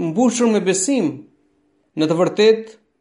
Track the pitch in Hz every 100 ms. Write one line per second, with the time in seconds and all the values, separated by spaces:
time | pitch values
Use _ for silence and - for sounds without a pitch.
0 | 170 170 247 233 233 208 180 185 - 269
1 | 156 131 - _ _ _ _ _ _ 156
2 | 156 165 170 160 214 220 - - _ _